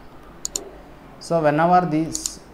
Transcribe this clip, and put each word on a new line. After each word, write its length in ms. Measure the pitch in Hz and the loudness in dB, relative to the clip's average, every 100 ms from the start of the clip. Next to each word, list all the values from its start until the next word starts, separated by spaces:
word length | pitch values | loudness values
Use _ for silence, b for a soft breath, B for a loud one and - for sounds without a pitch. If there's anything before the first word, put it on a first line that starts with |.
| - - - - - - - - - - - - | -20 -20 -20 -14 -10 -10 -12 -20 -20 -20 -20 -16
So 240 | - 170 | -2 0
whenever 460 | 151 147 170 180 170 | 2 2 4 4 2
these 500 | 156 156 - - - - | -2 -2 -6 -8 -10 -20